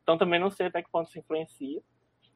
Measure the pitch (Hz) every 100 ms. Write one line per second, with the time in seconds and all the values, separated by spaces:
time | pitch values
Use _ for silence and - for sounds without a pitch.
0 | - 165 180 170 190 - 180 175 - 170
1 | 165 165 - 156 160 - 139 160 - _
2 | _ _ _